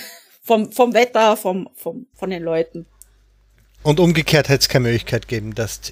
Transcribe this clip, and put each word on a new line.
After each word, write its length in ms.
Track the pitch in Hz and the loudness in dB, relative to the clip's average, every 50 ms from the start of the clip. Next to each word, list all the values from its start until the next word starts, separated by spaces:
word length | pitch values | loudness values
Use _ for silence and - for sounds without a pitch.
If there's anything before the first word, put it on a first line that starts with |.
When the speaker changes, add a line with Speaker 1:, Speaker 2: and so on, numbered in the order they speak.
| - - - - - _ _ _ - | -6 -10 -18 -20 -20 _ _ _ -2
Speaker 1:
Vom, 300 | - 233 220 214 - - | 0 2 2 0 0 0
vom 220 | - 247 240 220 | 0 0 2 4
Wetter, 420 | 220 247 247 - 220 220 214 214 | 2 2 2 2 2 4 4 2
vom, 320 | 214 - 190 185 190 - - _ | 2 0 -4 -4 -4 -6 -10 _
vom, 320 | - - 170 170 247 - - _ | -14 -12 -12 -10 -12 -14 -18 _
von 160 | - 190 185 | -10 -8 -8
den 120 | 190 170 165 | -8 -6 -6
Leuten. 440 | 165 165 160 165 - - 170 165 _ _ - - _ _ _ _ _ _ _ _ _ _ _ _ _ _ _ - | -4 -2 -2 -2 -4 -6 -16 -16 _ _ -20 -20 _ _ _ _ _ _ _ _ _ _ _ _ _ _ _ 0
Speaker 2:
Und 180 | 151 151 160 | 0 2 4
umgekehrt 480 | 180 170 165 160 151 - - 151 131 - | 4 4 4 2 0 2 2 2 4 4
hätt's 220 | 139 131 - - | 2 2 2 2
keine 140 | - 135 123 | 2 2 2
Möglichkeit 440 | 117 120 113 - - 123 113 - - | 2 0 -2 -2 -2 -4 -6 -4 -4
geben, 260 | 120 110 104 110 104 | -8 -8 -6 -8 -6
dass 260 | 110 113 104 - - - - | -6 -6 -8 -8 -12 -14 -16